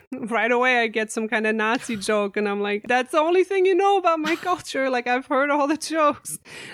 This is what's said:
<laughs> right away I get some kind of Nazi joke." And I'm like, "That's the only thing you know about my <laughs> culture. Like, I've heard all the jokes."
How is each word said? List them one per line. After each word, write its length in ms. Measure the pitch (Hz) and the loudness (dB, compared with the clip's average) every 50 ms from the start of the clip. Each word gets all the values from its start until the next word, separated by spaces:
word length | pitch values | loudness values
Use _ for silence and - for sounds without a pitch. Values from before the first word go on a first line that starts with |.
<laughs> 100 | _ _ | _ _
right 400 | 254 254 240 196 233 214 214 233 | -12 -10 -8 -4 -2 0 2 2
away 300 | 247 240 247 254 254 240 | 2 2 2 2 2 2
I 60 | 233 226 | 0 0
get 220 | 208 233 220 214 | 0 -4 -4 -2
some 160 | - 233 220 214 | -4 -4 -4 -2
kind 180 | 247 220 220 | -2 0 0
of 80 | 220 220 | 0 0
Nazi 420 | 220 214 220 233 262 - - 233 | 0 0 0 0 -2 -2 -6 -8
joke." 400 | 202 196 - 220 208 208 208 - | -6 -2 0 0 0 0 -2 -2
And 120 | 214 208 202 | -2 -2 -2
I'm 120 | 202 202 | -2 -2
like, 240 | 202 202 208 208 - | -2 -2 -2 -4 0
"That's 260 | - 247 254 254 - | 0 0 0 0 0
the 60 | - 311 | 0 2
only 240 | 302 330 349 370 359 | 2 4 4 2 2
thing 200 | - 392 392 370 | 2 2 2 4
you 100 | 381 381 | 4 4
know 220 | 349 392 403 403 | 4 4 4 2
about 240 | 381 359 339 330 320 | 4 4 2 0 2
my 160 | 302 311 339 | 0 -2 -2
<laughs> 120 | 320 - 359 | -2 -2 -4
culture. 400 | 359 - - - - 269 269 262 | -4 -4 -4 -8 -4 -2 -2 0
Like, 160 | 254 240 240 | -2 -2 -2
I've 200 | 247 247 254 262 | -2 -2 -2 -2
heard 240 | - 294 262 277 285 | -2 0 0 2 2
all 160 | 285 294 277 | 2 2 2
the 100 | 285 311 294 | 0 0 -2
jokes." 600 | - - 302 320 302 294 - - _ - - - _ - - - - - | -4 -4 0 2 2 2 0 -2 _ -12 -14 -12 _ -18 -18 -16 -16 -16